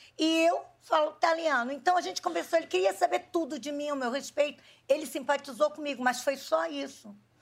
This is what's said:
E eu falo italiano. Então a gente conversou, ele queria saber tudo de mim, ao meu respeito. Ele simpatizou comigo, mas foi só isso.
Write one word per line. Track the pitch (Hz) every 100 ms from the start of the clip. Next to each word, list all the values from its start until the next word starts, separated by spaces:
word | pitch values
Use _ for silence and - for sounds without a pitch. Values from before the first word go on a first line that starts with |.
| - -
E | 320 330 330
eu | - - _
falo | - 320 302
italiano. | - 339 330 320 262 240
Então | 277 359 359
a |
gente | 359 370
conversou, | 349 339 311 330
ele | 320
queria | 370 381
saber | 370 349 359 -
tudo | 339 294 294
de | 285
mim, | 285 294
ao | 285
meu | 247
respeito. | 269 - - 285 247 - - -
Ele | 294 -
simpatizou | 311 262 277 277 214 302
comigo, | 302 294 240
mas | 254 247
foi | - 269
só | - 320 330
isso. | 285 269 - 214 202 _ _